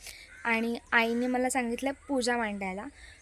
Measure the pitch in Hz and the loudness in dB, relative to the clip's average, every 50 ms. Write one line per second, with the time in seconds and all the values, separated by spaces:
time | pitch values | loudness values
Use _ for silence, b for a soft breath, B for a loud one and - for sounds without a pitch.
0 | B B B B B B B - - 233 226 226 226 233 233 - - - 254 233 | B B B B B B B -6 0 0 2 2 2 0 -2 -4 -2 2 4 4
1 | 226 226 233 240 247 254 254 247 254 254 - 269 240 233 233 240 262 269 277 - | 4 4 2 0 0 2 2 2 2 2 0 0 0 -2 -2 -2 -2 -4 -4 -4
2 | - - 285 262 233 247 240 240 226 208 202 196 190 190 185 196 226 285 B B | -4 -2 0 2 2 2 2 2 0 -2 -2 -4 -4 -4 -6 -6 -8 -10 B B
3 | B B B B | B B B B